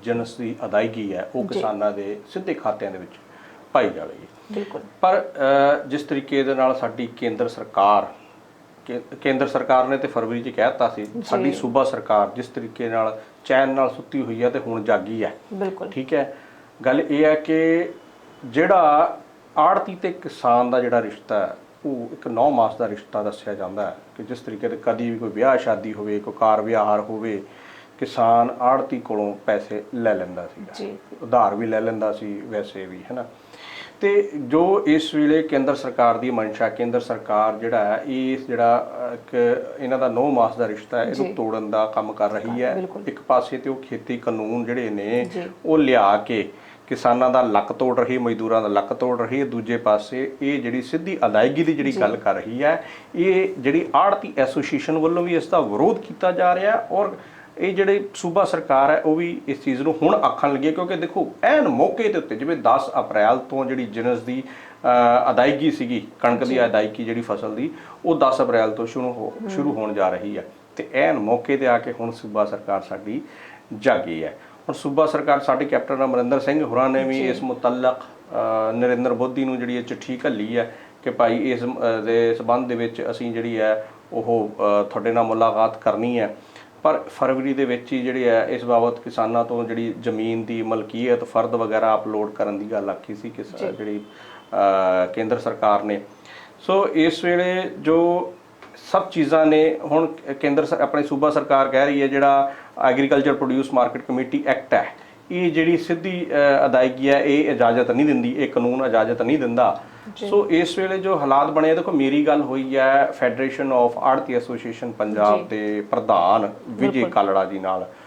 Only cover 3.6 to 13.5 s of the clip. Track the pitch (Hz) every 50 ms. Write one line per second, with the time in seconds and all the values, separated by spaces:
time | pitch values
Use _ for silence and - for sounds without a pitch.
3.6 | - - - 143 117 - - - 78 - - - - - - - - - 214 208
4.6 | 202 190 - - - - - - - 185 190 202 - - - - 139 135 139 139
5.6 | 139 143 143 - 143 135 131 147 147 - 147 139 135 - 143 139 135 131 135 131
6.6 | 131 131 131 131 - 117 110 127 120 113 - - 123 117 107 104 120 117 - -
7.6 | 107 - - 101 98 101 104 101 92 - - - - - - - - - - -
8.6 | - - - - - - 120 120 - - - - - 143 131 127 139 139 - 131
9.6 | 123 131 131 127 127 131 139 131 135 135 - 127 113 113 117 120 117 127 - -
10.6 | 107 127 - - 123 113 - - 104 104 107 117 - - - 120 - - - -
11.6 | - 120 117 135 131 110 - 110 - - 110 104 101 98 - 123 120 - - 143
12.6 | 131 110 - - 123 117 113 113 110 110 107 - - - - - - -